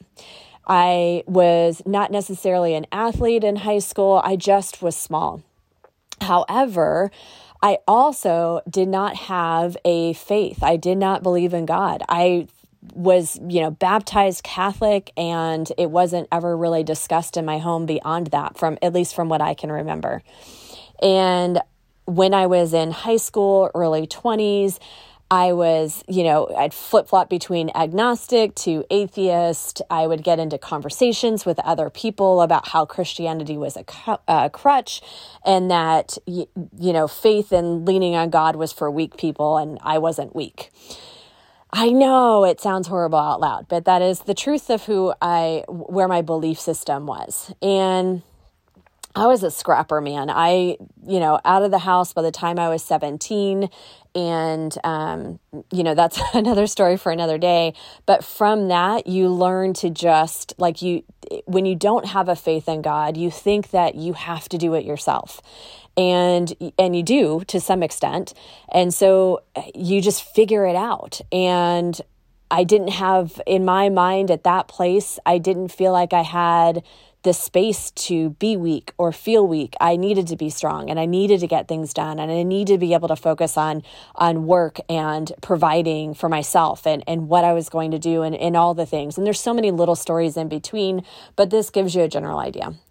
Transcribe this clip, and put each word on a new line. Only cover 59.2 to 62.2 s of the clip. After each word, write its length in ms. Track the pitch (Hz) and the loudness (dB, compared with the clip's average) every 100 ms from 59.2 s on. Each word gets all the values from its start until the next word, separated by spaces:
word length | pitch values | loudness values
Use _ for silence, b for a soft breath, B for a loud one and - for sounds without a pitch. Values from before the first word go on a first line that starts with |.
| 185 | 2
learn 460 | 180 180 185 190 | 2 2 2 -2
to 160 | 185 175 | -2 -4
just, 640 | 160 170 156 160 - - - | 0 2 4 2 -4 -12 -2
like, 240 | 175 160 | -2 0
you, 200 | 180 175 - _ - - - | -4 -4 -6 _ -12 -12 -2
when 200 | 190 190 | 0 0
you 100 | 180 | 0
don't 300 | 202 233 202 | 2 2 0
have 240 | 190 | -2